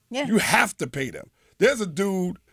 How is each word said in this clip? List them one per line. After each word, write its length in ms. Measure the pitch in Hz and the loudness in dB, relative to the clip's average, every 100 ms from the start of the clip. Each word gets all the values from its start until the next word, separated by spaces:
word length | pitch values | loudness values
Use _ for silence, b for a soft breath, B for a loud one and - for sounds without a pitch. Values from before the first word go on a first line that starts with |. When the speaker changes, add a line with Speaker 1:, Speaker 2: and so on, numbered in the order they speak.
| - | -10
Speaker 1:
Yeah. 160 | 247 285 | -6 0
Speaker 2:
You 120 | 208 | 2
have 380 | - 220 233 - | 4 2 2 -2
to 100 | 143 | -8
pay 220 | 139 131 | -6 -8
them. 200 | 73 - _ _ - | -8 -16 _ _ 2
There's 240 | 226 262 | 2 2
a 40 | 196 | -4
dude 520 | 151 196 190 180 180 _ | -2 0 0 -2 -4 _